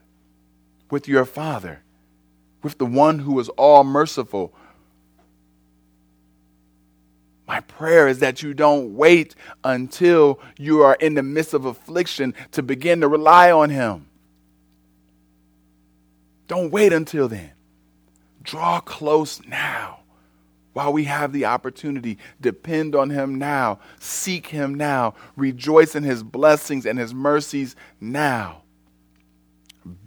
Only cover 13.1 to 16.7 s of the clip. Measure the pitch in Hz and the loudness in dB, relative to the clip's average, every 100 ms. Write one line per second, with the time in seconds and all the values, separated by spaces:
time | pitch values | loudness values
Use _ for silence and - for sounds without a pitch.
13.1 | 151 156 175 175 160 147 139 117 90 - | 2 6 8 8 6 4 0 -4 -6 -12
14.1 | _ _ _ _ _ _ _ _ _ _ | _ _ _ _ _ _ _ _ _ _
15.1 | _ _ _ _ _ _ _ _ _ _ | _ _ _ _ _ _ _ _ _ _
16.1 | _ _ _ - 180 165 | _ _ _ -10 -6 -2